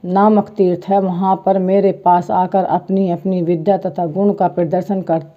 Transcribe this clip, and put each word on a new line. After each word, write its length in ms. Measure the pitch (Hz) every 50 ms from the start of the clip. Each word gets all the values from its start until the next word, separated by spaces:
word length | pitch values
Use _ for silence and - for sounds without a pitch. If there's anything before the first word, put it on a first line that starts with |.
| -
नामक 440 | 180 180 190 202 214 220 208 208 -
तीर्थ 400 | - - 196 180 175 175 - -
है। 120 | 190 202
वहाँ 420 | 190 190 180 170 190 190 190 190 -
पर 120 | 190 196 196
मेरे 340 | 185 185 190 202 202 196 180
पास 380 | 185 - 180 175 175 175 -
आकर 340 | - 185 185 180 185 196 180
अपनी 460 | - - 175 175 - 190 190 196 180
अपनी 320 | 170 170 - 190 190 180 170
विद्या 360 | 160 180 165 156 190 196 190
तथा 280 | 202 185 180 - 175
गुण 260 | 165 151 180 202 202 196
का 160 | 202 190 170
प्रदर्शन 540 | 147 - 175 160 143 139 139 - 202 190 170
कर 220 | - 165 165 156 - _